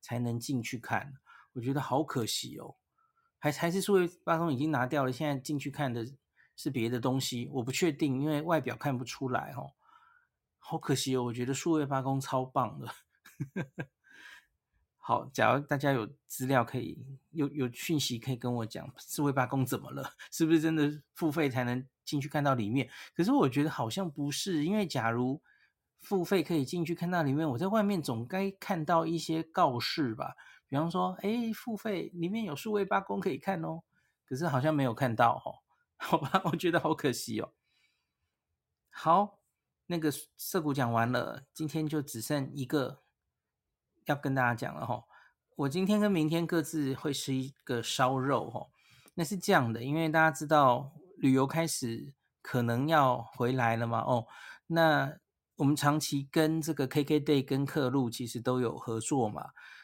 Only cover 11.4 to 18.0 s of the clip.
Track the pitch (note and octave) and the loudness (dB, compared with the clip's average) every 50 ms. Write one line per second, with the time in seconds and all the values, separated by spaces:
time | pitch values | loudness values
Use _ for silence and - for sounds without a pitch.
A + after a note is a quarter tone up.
11.4 | B2 C3 C#3 - - F3 D#3+ D#3 C#3+ C#3 C#3 C3+ B2+ C3+ C3+ C3+ C3 - - C3 | -4 -4 -4 -2 0 0 2 2 0 0 -2 -2 0 0 -2 -2 -2 -2 -2 -2
12.4 | B2+ C3 - C#3 B2 G#2+ B2 C#3 C#3 - - - _ _ _ _ _ - - - | -2 0 0 0 0 0 -4 -10 -12 -12 -14 -16 _ _ _ _ _ -20 -10 -10
13.4 | C#3+ C#3 - F#3+ C#3 - - - D3 _ _ _ _ _ - - - - - - | -10 -8 -6 -8 -8 -8 -8 -10 -10 _ _ _ _ _ -20 -20 -20 -20 -20 -20
14.4 | _ _ _ _ _ _ _ _ _ _ _ _ - - A#2+ - - C3 - - | _ _ _ _ _ _ _ _ _ _ _ _ -4 -2 -2 -2 -2 -6 0 4
15.4 | A2+ A2 B2 C#3+ D3 - D3 C3+ C#3+ C#3 C#3 A#2+ G#2+ - - _ _ - - - | 4 6 6 4 2 0 -2 0 2 2 2 2 0 -4 -8 _ _ -14 -8 -6
16.4 | B2+ C3 C#3 B2 A#2 - - B2 A#2 - - - B2+ C3+ C#3 - _ _ D3 D3+ | 0 2 4 4 4 2 -2 -6 -6 -6 -10 -12 -14 -16 -18 -18 _ _ -4 -2
17.4 | C#3+ C#3+ C#3+ D3+ B2+ A#2+ A#2+ - - - E3 C#3+ | -2 -2 -2 -2 -4 -4 -4 -6 -2 0 0 0